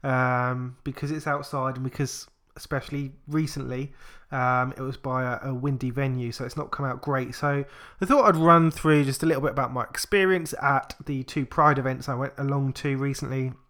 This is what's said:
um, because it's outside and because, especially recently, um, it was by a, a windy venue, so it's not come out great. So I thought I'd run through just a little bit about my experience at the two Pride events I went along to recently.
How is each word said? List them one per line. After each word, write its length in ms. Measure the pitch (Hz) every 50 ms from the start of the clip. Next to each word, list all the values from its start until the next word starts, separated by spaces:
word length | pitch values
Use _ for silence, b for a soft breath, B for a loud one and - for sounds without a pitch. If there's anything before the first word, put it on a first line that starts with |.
| -
um, 720 | 139 127 127 127 127 127 123 123 123 127 127 127 127 123 _ -
because 260 | - 131 - - 143
it's 160 | 156 156 151
outside 500 | 160 143 143 139 - - 139 131 131 127
and 80 | 127 131
because, 420 | 131 - - 139 - - - - - _ _ _ _ _
especially 560 | - - - 151 135 - - 143 143 143 135 135 - _
recently, 680 | - 147 156 160 143 - 143 131 127 123 127 139 139 B B B B B B B B
um, 420 | - 135 127 127 127 127 127 131 -
it 60 | - 131
was 140 | 131 131
by 260 | - - 135 127 127 127
a, 280 | 123 123 - - 135
a 40 | 131
windy 360 | 123 127 147 135 127 131 127
venue, 400 | 117 135 139 135 131 127 123 117
so 140 | 113 - 131
it's 120 | 127 -
not 140 | 160 147 -
come 140 | - - 143
out 160 | 135 123 127
great. 340 | - 147 139 131 127 123 123
So 300 | - - 147 143 139 139 139 B B B B B B
I 40 | 190
thought 220 | 185 277 294 240
I'd 100 | 214 185
run 340 | 160 160 165 170 170 165 165
through 340 | 156 - - 156 156 147 143
just 180 | 135 131 - -
a 40 |
little 160 | 165 160 135 135
bit 100 | 143 107
about 200 | 135 135 120 127
my 120 | 127 117
experience 720 | - - - - - - 202 190 190 190 180 165 151 - -
at 340 | - 139 143 135 - - - - -
the 180 | - 143 131 127
two 240 | - - 151 135
Pride 320 | - - - 151 151 143 135
events 300 | 131 131 131 131 127 -
I 60 | 135
went 200 | 120 135 139 -
along 380 | - 139 139 139 143 139 135 131
to 220 | - - 147 139 131
recently. 540 | 135 139 135 - 143 120 127 135 131 131 127 - _